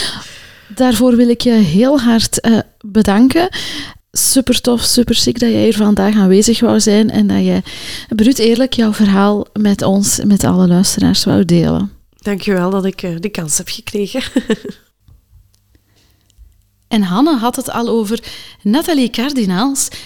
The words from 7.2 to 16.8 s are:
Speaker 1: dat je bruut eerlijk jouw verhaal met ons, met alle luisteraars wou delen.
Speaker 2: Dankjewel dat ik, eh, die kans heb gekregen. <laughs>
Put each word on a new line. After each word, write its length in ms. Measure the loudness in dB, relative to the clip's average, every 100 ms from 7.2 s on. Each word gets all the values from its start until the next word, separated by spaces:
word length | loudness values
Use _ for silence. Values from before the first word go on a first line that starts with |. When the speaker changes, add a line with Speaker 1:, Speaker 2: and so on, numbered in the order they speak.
| 0
Speaker 1:
dat 180 | 0
je 180 | 0 -2 -4 -12 -14 -12 -6
bruut 300 | 0 2 2
eerlijk 340 | 2 2 0
jouw 200 | 0 0
verhaal 540 | 2 2 4 2 0 -4
met 300 | -2 0 0
ons, 380 | 0 0 0 0
met 200 | 0 2
alle 220 | 2 2 4
luisteraars 560 | 4 2 0 0 2
wou 200 | 2 2
delen. 480 | 2 2 2 -2 -4 -10 _ _
Speaker 2:
Dankjewel 540 | -8 -6 -2 -2 -2
dat 140 | -2
ik, 180 | -4 -6
eh, 140 | -8 -8
die 100 | -8
kans 280 | -8 -6 -6
heb 100 | -6
gekregen. 540 | -12 -8 -6 -6 -6 -6 -4 -4
<laughs> 220 | -6 -8 -18 _ _ _ -20 _ -20 _ _ _ _ _ _ _ _ _ _ -20 _ _ _